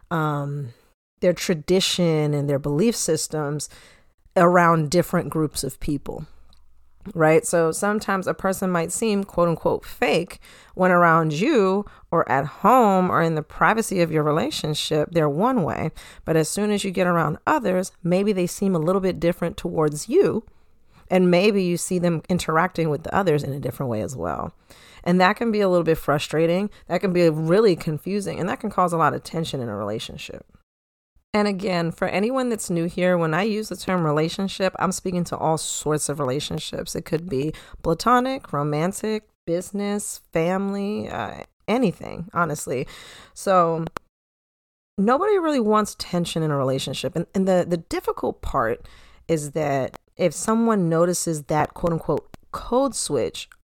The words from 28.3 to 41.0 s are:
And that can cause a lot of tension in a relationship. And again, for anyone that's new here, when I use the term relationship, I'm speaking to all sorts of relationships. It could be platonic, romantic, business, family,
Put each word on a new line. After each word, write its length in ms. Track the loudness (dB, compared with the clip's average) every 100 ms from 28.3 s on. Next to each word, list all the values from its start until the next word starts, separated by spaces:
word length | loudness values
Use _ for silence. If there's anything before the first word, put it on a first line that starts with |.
| -4
And 80 | -4
that 100 | -4
can 100 | -4
cause 220 | 0 0
a 60 | 2
lot 160 | 0
of 100 | 0
tension 380 | -6 -6 -6 -6
in 80 | -6
a 60 | -6
relationship. 680 | -6 -6 -8 -14 -14 -16 -20 _ _ _ _ _ _ _ _ 0
And 100 | 0
again, 440 | -2 -2 -2 -2
for 160 | -2 -2
anyone 420 | 0 0 0 -2
that's 200 | -4 -2
new 160 | -2 -2
here, 320 | 0 2 2
when 160 | 2
I 100 | 0
use 260 | 0 -2 -6
the 60 | -8
term 280 | -2 0
relationship, 720 | 2 2 0 -2 -6 -2 -2 0
I'm 120 | -4
speaking 320 | -2 -4 -4 -4
to 120 | -2
all 220 | 0 0
sorts 500 | -4 -4 -2 -2 -2
of 100 | -4
relationships. 760 | -2 -4 -4 -8 -8 -8 -8 -8
It 100 | -4
could 240 | -6 -4
be 240 | -4 -4 -6 -16 -8
platonic, 680 | -4 -2 2 2 2 -6 -6
romantic, 760 | -4 -2 -2 -2 -4 -6 -6 -8 _ -6
business, 760 | -4 -4 -6 -4 -4 -6 -12 _
family, 760 | -2 0 0 -2 -4 -4 -6